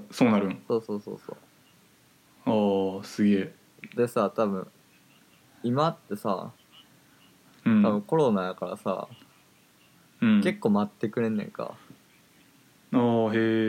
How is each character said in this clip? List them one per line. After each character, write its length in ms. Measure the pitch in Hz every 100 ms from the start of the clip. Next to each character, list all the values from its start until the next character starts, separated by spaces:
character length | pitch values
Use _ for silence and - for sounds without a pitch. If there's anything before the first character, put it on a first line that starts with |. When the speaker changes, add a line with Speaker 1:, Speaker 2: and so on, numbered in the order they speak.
| -
Speaker 1:
そ 140 | - 123
う 40 |
な 120 | 104
る 80 | 98
ん？ 120 | - -
Speaker 2:
そ 80 | 117
う 80 | -
そ 100 | 104
う 60 |
そ 120 | 101
う 60 | 101 -
そ 60 |
う。 40 | - _ _ _ _ _ _ _ _ _ _ 127
Speaker 1:
あ 40 |
ー、 520 | 110 101 98 95 98 101
す 180 | -
げ 100 | 104
え。 200 | 98 92 - _ _ - -
Speaker 2:
で 140 | 120
さ、 200 | 120 98 -
多 100 | 107
分、 220 | 95 - _ _ _ _ _ _ _ _ _
今 240 | 120 131 165
っ 100 | -
て 200 | _ 104
さ、 340 | 110 90 - - _ - _ _ _ _ _ _ _ -
Speaker 1:
う 60 | 113
ん。 120 | 107
Speaker 2:
多 100 | 104
分 100 | 104
コ 160 | 104 160
ロ 160 | 139
ナ 100 | 101
や 120 | 92 92
か 100 | 90
ら 100 | 95
さ、 320 | 104 95 - 120 - _ _ _ _ _ _ _ _ _
Speaker 1:
う 60 | 117
ん。 140 | 104
Speaker 2:
結 180 | 98 107
構 120 | 113
待 200 | 101 104
っ 40 | -
て 80 | 110
く 140 | 120
れ 80 | 113
ん 80 | 107
ね 80 | -
ん 60 |
か。 240 | - - - - - _ _ _ _ _ _ _ _ _
Speaker 1:
あ 40 | 131
ー、 340 | 120 117 110 113 113 113